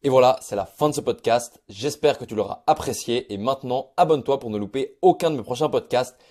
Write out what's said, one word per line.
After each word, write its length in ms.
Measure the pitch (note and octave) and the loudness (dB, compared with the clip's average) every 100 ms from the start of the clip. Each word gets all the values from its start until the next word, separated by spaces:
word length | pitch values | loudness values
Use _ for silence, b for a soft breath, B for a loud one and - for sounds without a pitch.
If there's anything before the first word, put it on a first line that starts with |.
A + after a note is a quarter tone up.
Et 60 | C#3 | 4
voilà, 280 | C3 B2+ - | 6 6 4
c'est 140 | - G2+ | -2 -6
la 100 | F#2 | -6
fin 240 | - D3+ | -2 -2
de 40 | |
ce 80 | D3 | 0
podcast. 600 | - - - A#2+ A#2+ _ _ | -4 -4 0 0 -2 _ _
J'espère 500 | G2 C3 D3 D3+ - | -8 -8 0 0 0
que 80 | A#2 | -6
tu 100 | G#2+ | -4
l'auras 280 | G2 - - | -4 -4 -2
apprécié. 640 | B2 - A2+ - A#2+ - | 0 -2 -6 -2 -4 -4
Et 40 | G2+ | -6
maintenant, 560 | A2 C3+ B2+ B2+ - - | -4 -4 -4 -6 -4 0
abonne-toi 420 | F3 D3+ B2 C3+ | 2 2 0 -2
pour 100 | A#2+ | -2
ne 80 | G#2 | -6
louper 400 | G2+ C3+ C3+ - | -4 -4 -6 2
aucun 300 | F#3 F3+ E3 | 4 4 0
de 60 | D3 | -2
mes 60 | |
prochains 260 | G#2 B2 D3+ | -6 -4 0
podcasts. 520 | C3+ - A#2+ B2+ _ b | -2 0 -2 -2 _ b